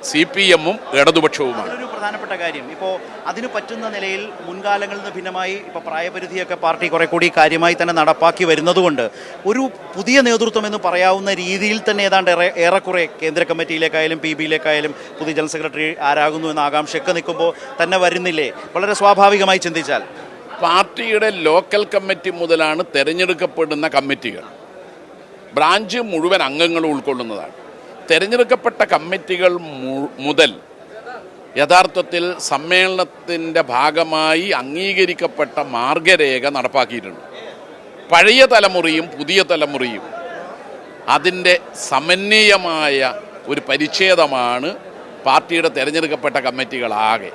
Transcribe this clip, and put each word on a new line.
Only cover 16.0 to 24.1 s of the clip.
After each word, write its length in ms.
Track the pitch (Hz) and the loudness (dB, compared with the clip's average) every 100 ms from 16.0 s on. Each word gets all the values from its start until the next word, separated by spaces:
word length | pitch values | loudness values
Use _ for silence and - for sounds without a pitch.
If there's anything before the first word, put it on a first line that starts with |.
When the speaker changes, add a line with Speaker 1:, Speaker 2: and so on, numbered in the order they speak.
| 143 | 0
Speaker 2:
ആരാകുന്നു 360 | 147 151 156 160 | 2 2 0 -4
എന്ന 80 | 151 147 | -2 0
ആകാംക്ഷയൊക്കെ 480 | 147 151 165 151 170 | -2 -2 -6 -2 -4
നിൽക്കുമ്പോൾ 340 | 165 160 170 156 - - | -4 -2 -2 -2 -12 -4
തന്നെ 180 | 170 190 180 | 0 2 2
വരുന്നില്ലേ? 420 | 180 180 160 135 - - 170 | 0 -2 -2 -4 -6 -8 -4
വളരെ 200 | 202 208 | -2 2
സ്വാഭാവികമായി 600 | 202 196 202 202 196 190 175 | 4 6 6 6 4 2 0
ചിന്തിച്ചാൽ, 360 | 165 143 131 95 - - - - - | -4 -2 -2 -4 -16 -18 -20 -18 -4
Speaker 1:
പാർട്ടിയുടെ 640 | 170 175 196 - 233 214 214 196 156 | 0 2 0 -4 -2 0 0 0 2
ലോക്കൽ 340 | 165 190 208 208 202 | 2 2 -2 0 -2
കമ്മിറ്റി 340 | 190 190 190 175 | -2 -4 -4 -6
മുതലാണ് 420 | 170 160 156 156 175 143 | 0 2 2 0 -2 0
തെരഞ്ഞെടുക്കപ്പെടുന്ന 920 | 139 170 180 165 175 - 160 151 156 143 | 0 0 0 0 -2 -2 -2 -2 0 0
കമ്മിറ്റികൾ. 480 | 139 | 0